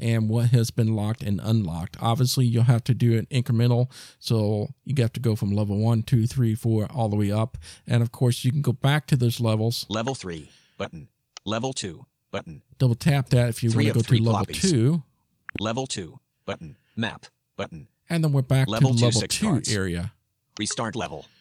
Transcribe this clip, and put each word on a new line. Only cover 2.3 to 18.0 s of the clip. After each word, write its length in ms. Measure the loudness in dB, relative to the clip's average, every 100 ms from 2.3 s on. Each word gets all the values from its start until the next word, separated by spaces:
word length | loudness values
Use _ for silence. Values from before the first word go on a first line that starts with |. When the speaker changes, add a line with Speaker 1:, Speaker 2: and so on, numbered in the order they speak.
| 2
Speaker 1:
you'll 200 | 2 4
have 200 | 4 4
to 100 | 2
do 200 | 2 4
it 120 | 2 0
incremental, 600 | -2 0 2 4 2 0 -4 -20 -14
so 560 | -2 0 0 -2 -4 -8
you 100 | -6 0
have 120 | 0
to 60 | 0
go 140 | -2
from 160 | 0 0
level 280 | 0 0 0
one, 240 | 2 2
two, 240 | 2 2 2
three, 280 | 0 0
four, 320 | 0 0 0 -2
all 140 | -2 -2
the 80 | 0
way 160 | 0
up. 240 | 0 -2 -6 -16 -16 -2
And 160 | 0
of 100 | 0
course, 320 | 0 0 0
you 80 | 0
can 80 | 0
go 140 | 0
back 320 | 0 2 0 -2
to 100 | -2
those 240 | 0 0
levels. 460 | -2 0 0 -4 -6
Speaker 2:
Level 260 | -6 -4
three, 360 | -6 -8 -12 -14 _ _ -12
button. 320 | -12 -12 -18 _ _ -16 -6
Level 260 | -4 -4
two, 320 | -6 -10 -10 -18 _ _
button. 300 | -12 -10 -18 _ 0
Speaker 1:
Double 200 | 0 2
tap 340 | 0 0 2
that 180 | 2 2
if 140 | 0
you 80 | 0
Speaker 2:
Three 140 | 2
Speaker 1:
wanna 60 | 2
Speaker 2:
of 20 |
Speaker 1:
go 60 | 2
to 40 | 2
Speaker 2:
three 120 | 4
Speaker 1:
level 240 | 4 0
Speaker 2:
ploppies. 160 | -2 -2 2
Speaker 1:
two. 320 | 4 4 2 -2 _ _ _ _ -8
Speaker 2:
Level 280 | -6 -4 -6
two, 340 | -8 -10 -14 _ _
button. 320 | -12 -12 -12 -20 _ -8
Map, 300 | -8 -8 -20 _ _ -12
button. 320 | -10 -12 -18 _